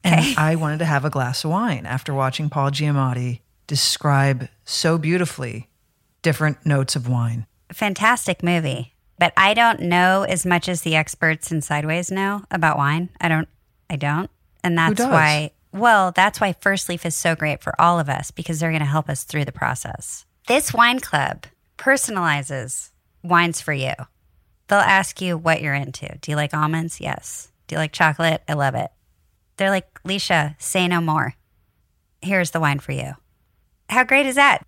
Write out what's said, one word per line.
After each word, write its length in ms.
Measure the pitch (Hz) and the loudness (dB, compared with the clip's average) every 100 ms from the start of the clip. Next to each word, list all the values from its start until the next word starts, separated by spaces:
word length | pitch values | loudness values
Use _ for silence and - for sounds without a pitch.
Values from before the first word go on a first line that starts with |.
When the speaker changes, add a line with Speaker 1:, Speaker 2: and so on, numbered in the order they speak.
Speaker 1:
And 160 | 185 165 | 6 4
Speaker 2:
okay. 160 | 285 262 | 4 2
Speaker 1:
I 180 | 156 165 | 2 2
wanted 240 | 156 156 | 0 -2
to 60 | 160 | 0
have 180 | 143 143 | 0 0
a 40 | |
glass 340 | 139 123 131 | -2 -2 -2
of 80 | 156 | -2
wine 340 | 175 233 143 - | -2 0 -4 -4
after 280 | 131 - | -6 -4
watching 360 | 139 131 - 151 | -2 -2 -2 -4
Paul 200 | 151 139 | -2 -2
Giamatti 680 | 139 151 143 135 123 123 120 _ _ - | -2 0 0 0 -2 -4 -6 _ _ -6
describe 840 | 143 - - 151 139 139 131 123 _ - | -2 -2 0 2 4 4 0 -4 _ -10
so 320 | - 165 165 | -2 0 2
beautifully 720 | 156 180 175 - 127 107 - _ _ _ _ _ | 0 0 -2 -4 -10 -10 -14 _ _ _ _ _
different 420 | 165 143 156 143 156 | -2 2 0 0 0
notes 300 | 143 131 147 | 0 0 -4
of 120 | 120 | -2
wine. 400 | 123 117 117 113 _ _ | 0 0 -4 -10 _ _
Speaker 2:
Fantastic 720 | - 214 190 214 240 - 180 | -4 -4 2 2 2 -2 -2
movie. 500 | 175 175 156 127 127 _ _ _ | 0 0 0 -6 -10 _ _ _
But 160 | 170 - | 0 4
I 160 | 196 | 2
don't 280 | 214 233 220 | 4 4 2
know 420 | 175 175 180 190 196 | 0 4 4 4 0
as 180 | 180 180 | -2 0
much 220 | 175 - | 0 0
as 120 | 175 | -4
the 140 | - 160 | 0 0
experts 560 | 156 - 160 156 - | 0 -2 -2 -2 -4
in 100 | 160 | -6
Sideways 500 | - 147 151 165 180 | -2 -4 -2 -4 -4
know 320 | 190 196 202 - | -4 -2 -4 -6
about 260 | 185 160 151 | 0 0 2
wine. 320 | 143 156 175 - | 0 0 -4 -4
I 80 | 170 | 0
don't, 180 | 160 160 _ _ _ _ | 0 -2 _ _ _ _
I 60 | 147 | -4
don't. 340 | 143 151 196 _ _ _ | -2 -2 -4 _ _ _
And 100 | 180 170 | -2 2
Speaker 1:
Who 0 | 165 | 2
Speaker 2:
that's 80 | 208 | 2
Speaker 1:
does? 100 | 247 | 4
Speaker 2:
why, 440 | 190 156 151 151 _ _ | 4 4 2 -2 _ _
well, 400 | 185 233 214 185 | 0 4 6 4
that's 280 | 175 196 - | 4 2 2
why 140 | 202 | -2
First 340 | 170 - 196 - | 0 -2 -2 -4
Leaf 160 | 175 165 | -6 -4
is 100 | 160 | -2
so 200 | 170 160 | 0 0
great 280 | 151 139 | 0 -2
for 160 | - - | -6 2
all 180 | 170 175 | 4 4
of 100 | 147 | 0
us, 220 | 135 - | -4 -6
because 280 | - 165 160 | -12 -8 -4
they're 120 | 165 | -2
gonna 140 | 160 143 | 0 0
help 240 | 151 151 | 0 -2
us 140 | 139 | -6
through 220 | - 151 135 | -4 -4 -4
the 60 | |
process. 760 | - - 123 - - - - _ _ - | -4 -4 -4 -8 -12 -14 -16 _ _ 0
This 260 | 247 302 | 0 2
wine 260 | 226 233 254 | 2 2 2
club 460 | - 147 143 - - _ _ - | -2 -2 -2 -4 -14 _ _ -6
personalizes 1120 | - 269 - 208 170 143 135 135 120 - - _ _ _ | 0 2 0 -2 0 0 -2 -8 -8 -10 -12 _ _ _
wines 360 | 175 175 170 160 | 0 2 2 -2
for 120 | - | -4
you. 200 | 143 131 - - _ _ _ _ _ _ | -4 -4 -6 -10 _ _ _ _ _ _
They'll 120 | 202 | 2
ask 420 | 202 190 190 - | 4 2 0 -6
you 160 | 185 170 | -4 -2
what 240 | 165 160 | 0 0
you're 120 | 151 | 0
into. 440 | 139 139 - - - | -4 -6 -12 -16 -14
Do 100 | - | -6
you 40 | 147 | -4
like 160 | 147 | -2
almonds? 460 | 151 151 160 165 - | -2 0 -2 -4 -8
Yes. 520 | - - - - - _ _ | -8 -8 -10 -16 -18 _ _
Do 80 | 160 | -4
you 40 | |
like 120 | 156 | -4
chocolate? 500 | - 160 147 165 - - | 2 2 4 0 0 -4
I 60 | |
love 220 | 151 139 123 | -2 0 -2
it. 140 | - _ _ _ _ _ _ - | -6 _ _ _ _ _ _ -2
They're 120 | 196 | 0
like, 320 | 196 - - | 0 -4 -16
"Leisha, 520 | 175 196 - 170 147 - | -8 -6 0 0 0 -6
say 280 | - 190 180 | -4 0 0
no 140 | 175 | 0
more. 340 | 165 156 131 - _ _ _ _ _ _ _ _ | 0 0 -2 -6 _ _ _ _ _ _ _ _
Here's 300 | 180 190 175 | -2 0 0
the 80 | 165 | 0
wine 200 | 156 143 | 0 -2
for 120 | - | -6
you." 220 | 135 131 135 _ _ _ _ _ _ _ | -8 -8 -14 _ _ _ _ _ _ _
How 140 | 226 | 0
great 220 | 247 269 277 | 2 2 2
is 100 | 262 | 4
that? 240 | 285 202 | 4 4